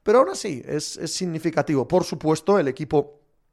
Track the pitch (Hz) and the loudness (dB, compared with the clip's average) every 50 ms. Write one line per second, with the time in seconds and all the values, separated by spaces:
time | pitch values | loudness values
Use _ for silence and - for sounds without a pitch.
0 | - - 214 247 285 370 381 - - 208 147 120 - - 143 151 147 - - - | 0 4 4 4 4 4 0 -8 -8 -8 -8 -8 -8 -6 -6 -6 -6 -6 -10 -8
1 | - 156 - - 185 180 160 160 - 170 - 151 139 - 156 135 117 - 175 185 | -8 -6 -6 -4 -4 -4 -4 -2 -4 -2 0 0 0 0 2 0 0 2 2 0
2 | 175 - 196 143 - 151 160 151 - - 202 202 151 139 135 - 156 131 - 147 | 0 0 -6 -4 0 0 0 0 2 2 2 2 2 0 -2 -6 -4 0 2 0
3 | 143 - - _ _ _ _ _ _ _ | 0 0 -6 _ _ _ _ _ _ _